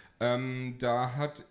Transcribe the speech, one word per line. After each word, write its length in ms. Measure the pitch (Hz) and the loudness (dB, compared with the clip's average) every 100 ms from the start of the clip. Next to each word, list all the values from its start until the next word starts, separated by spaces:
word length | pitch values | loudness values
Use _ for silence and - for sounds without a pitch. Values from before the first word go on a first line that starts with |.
| - - | -18 -2
ähm, 580 | 120 127 131 127 127 123 | 2 2 0 -4 -4 -2
da 380 | 123 120 127 135 | 2 2 2 0
hat, 280 | 147 - - | -2 -4 -14